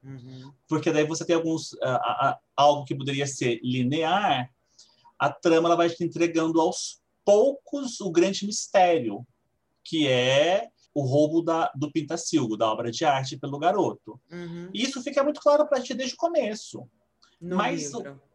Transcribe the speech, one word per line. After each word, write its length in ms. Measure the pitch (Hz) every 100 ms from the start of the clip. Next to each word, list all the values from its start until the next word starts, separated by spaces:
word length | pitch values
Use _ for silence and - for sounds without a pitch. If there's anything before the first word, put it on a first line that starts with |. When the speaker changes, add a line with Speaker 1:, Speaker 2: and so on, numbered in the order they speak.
Speaker 1:
Uhum. 500 | 135 135 123 131 135 - _
Speaker 2:
Porque 220 | 156 170
daí 140 | 151 151
você 180 | 165
tem 120 | 170 165
alguns, 380 | 160 160 - -
a, 120 | 131 123
a, 320 | 113 123 135
a, 80 | - _ -
algo 280 | 143 147
que 100 | 139
poderia 320 | 139 131 139 139
ser 340 | - 127 117
linear, 880 | 127 127 123 156 160 190 202 131 127 _ _ _ - _ _ _
a 120 | 143
trama 380 | - 175 160 170
ela 80 | 170
vai 120 | 170
te 140 | 165
entregando 580 | 170 - 170 160 165 165
aos 400 | 165 185 - - _ _
poucos 760 | - 208 269 277 - 285 254 -
o 100 | 202
grande 340 | 165 190 196
mistério, 800 | 202 214 - 196 180 165 117 101 123 _ _ _ _ _
que 240 | - 160 143
é 600 | 127 127 135 165 196 233 _ _
o 100 | 190
roubo 380 | 131 143 151 165
da, 300 | 160 165 -
do 160 | 139 147
Pintacilgo, 680 | 170 143 165 - 160 117 107
da 140 | 110
obra 200 | 110 120
de 140 | 113
arte, 340 | 156 135 131 143
pelo 200 | 143 143
garoto. 600 | 226 208 135 - - - _
Speaker 1:
Uhum. 380 | 175 170 170 180
Speaker 2:
E 80 | 196
isso 180 | 269 269
fica 200 | 269 269
muito 180 | 277 294
claro 260 | 302 294 302
pra 100 | 262
gente 160 | 247
desde 200 | 254 262
o 40 | -
começo. 680 | 339 330 214 214 - - - _ _ _ _ _
Speaker 1:
No 160 | 175 185
Speaker 2:
Mas 360 | 233 277 143
Speaker 1:
livro. 280 | 240 139 135 _